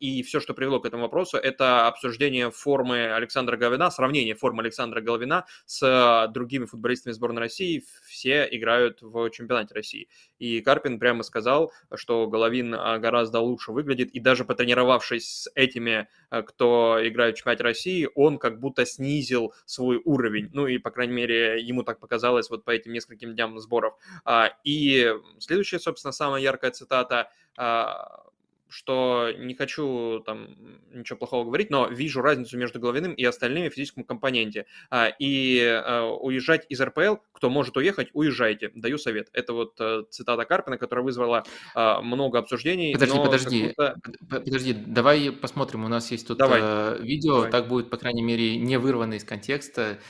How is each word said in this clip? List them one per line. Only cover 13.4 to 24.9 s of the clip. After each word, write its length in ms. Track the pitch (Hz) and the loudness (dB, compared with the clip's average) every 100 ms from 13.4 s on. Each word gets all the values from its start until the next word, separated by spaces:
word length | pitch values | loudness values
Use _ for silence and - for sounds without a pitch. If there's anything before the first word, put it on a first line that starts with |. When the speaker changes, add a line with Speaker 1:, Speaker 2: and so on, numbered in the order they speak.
Speaker 1:
лучше 320 | 120 120 - | 0 -2 -6
выглядит, 380 | 117 147 127 127 | -4 -2 -2 -4
и 80 | 127 | 0
даже 240 | 123 127 127 | 2 2 2
потренировавшись 1000 | 123 123 120 127 123 - 120 - - | 0 2 4 6 4 2 -6 -6 -10
с 80 | - 143 | -6 0
этими, 520 | 131 120 117 110 107 _ - | 0 0 -2 -2 -4 _ -8
э, 100 | 117 | -6
кто 560 | 107 - 120 120 117 113 113 | -6 2 4 6 4 4 2
играет 280 | 113 117 113 | 2 2 2
в 20 | |
чемпионате 240 | 123 113 | -2 0
России, 440 | 120 110 185 180 143 - | 0 -2 -2 -2 0 4
он 220 | 151 143 | 4 4
как 220 | 120 113 | -2 -4
будто 260 | 135 131 123 | -4 0 -2
снизил 680 | - 135 147 123 123 110 - - | -2 -2 -2 0 0 -2 -6 -12
свой 360 | - 127 123 | -4 0 0
уровень. 460 | 165 135 117 104 107 | 2 2 2 -2 -4
Ну 120 | 139 135 | -4 -2
и, 100 | 123 | -2
по 120 | 117 | -4
крайней 240 | 123 123 | -4 -4
мере, 460 | 123 120 113 113 113 | -2 0 2 2 0
ему 200 | 117 123 | -2 -4
так 160 | 120 113 | -4 -6
показалось 500 | - 117 123 123 110 | -4 0 2 2 0
вот 140 | 110 | -6
по 60 | 120 | -2
этим 200 | 117 113 | -4 -4
нескольким 400 | 117 - 110 117 113 | -10 -10 -14 -10 -6
дням 220 | 113 110 | -6 -6
сборов. 340 | 110 117 110 - - 180 | -4 -2 -2 -4 -18 -10
А, 260 | - 117 110 - | 2 4 4 0
и 500 | 147 151 143 | -4 0 4